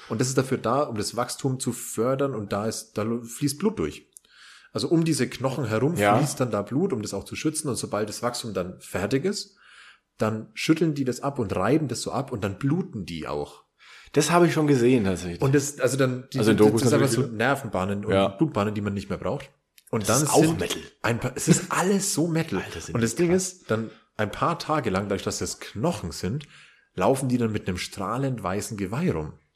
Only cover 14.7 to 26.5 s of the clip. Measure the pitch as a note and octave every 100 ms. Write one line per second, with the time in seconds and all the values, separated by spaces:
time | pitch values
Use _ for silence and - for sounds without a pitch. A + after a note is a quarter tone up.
14.7 | C3 B2 B2+ F#2+ F2 F2+ E2+ C3+ C#3+ C#3+
15.7 | - B2+ C3+ B2+ B2+ - B2+ A2 G2+ -
16.7 | A2+ A2+ C#3 C#3 - A#2 G#2+ B2+ C3+ G#2+
17.7 | F#2+ F#2+ G2+ G2+ F#2+ G2 - D#3 G#2+ G#2
18.7 | G#2 G#2 G2 F#2 E2+ F2+ - - _ _
19.7 | _ - A#2+ - B2+ D3 C#3+ D#3+ E3 -
20.7 | - - _ A2 A#2 B2+ - - - -
21.7 | - F#3 G3 G3 C#3+ E3+ D#3+ - F#2 -
22.7 | F2 - A2+ A2+ E3 E3+ F#3 F3+ - -
23.7 | A2 A2 - _ - G#2 - D3 E3 -
24.7 | D3+ A#2 F#2 G2+ F#2+ G#2 - F#2 - -
25.7 | G2+ D#3+ G2+ F2 - F#2 D3 -